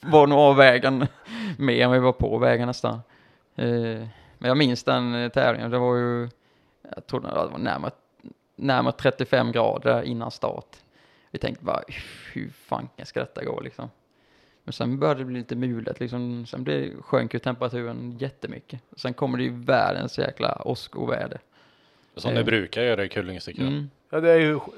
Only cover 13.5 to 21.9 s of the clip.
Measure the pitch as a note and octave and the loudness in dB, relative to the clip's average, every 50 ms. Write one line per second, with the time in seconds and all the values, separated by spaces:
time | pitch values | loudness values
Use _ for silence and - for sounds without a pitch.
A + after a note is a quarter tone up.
13.5 | - - - B2+ - - B2 A#2 - _ _ _ _ _ _ _ _ _ _ _ | -6 -8 -10 -12 -12 -14 -16 -16 -16 _ _ _ _ _ _ _ _ _ _ _
14.5 | _ _ _ - B2 - A#2 A#2+ C3 C3+ D3 D3+ C#3+ C3 C3 B2+ B2 B2 A2+ - | _ _ _ -10 -6 -4 -4 -2 -2 0 0 0 0 -2 -4 -6 -8 -8 -8 -6
15.5 | B2+ A#2+ B2+ B2+ A#2+ A2+ A2 - - - B2 A#2 B2 B2 B2 A#2+ A#2+ A#2+ A#2+ - | -6 -4 -2 -2 -4 -4 -6 -6 -6 -6 -6 -6 -6 -6 -6 -6 -8 -8 -10 -10
16.5 | - B2+ B2+ D3 D3 C#3 C3+ - - - - - - B2+ A#2 A2+ - B2 - B2+ | -10 -8 -4 -4 -2 -2 -4 -6 -8 -12 -6 -2 0 0 0 0 -4 -4 -4 -4
17.5 | B2 B2 B2+ A#2+ A#2+ A#2+ A#2 A#2 A#2 A#2+ A#2+ A#2+ A#2+ A#2 C3+ C3 - _ - - | -4 -4 -4 -4 -4 -6 -6 -8 -8 -10 -10 -12 -10 -8 -10 -10 -10 _ -12 -12
18.5 | A#2+ - - - C3+ B2 - _ - - - B2+ A#2+ - D3 C3 B2+ B2 B2+ B2 | -12 -14 -16 -16 -18 -18 -18 _ -14 -10 -8 -8 -6 -4 -4 -2 -2 -2 -2 -4
19.5 | A#2+ A#2+ A#2+ B2 C3 A#2 G2+ F#2+ F#2 - - - - - - - - - A2+ - | -6 -4 0 2 2 4 4 2 0 -2 -4 -6 -4 -4 -4 -4 -2 -2 -2 -2
20.5 | - - - - B2 - - - - - B2 A#2+ B2 - - - - - _ _ | -2 -2 -4 -4 -4 -4 -8 -12 -10 -6 -4 -4 -4 -4 -4 -6 -10 -14 _ _
21.5 | _ _ _ _ _ _ _ _ | _ _ _ _ _ _ _ _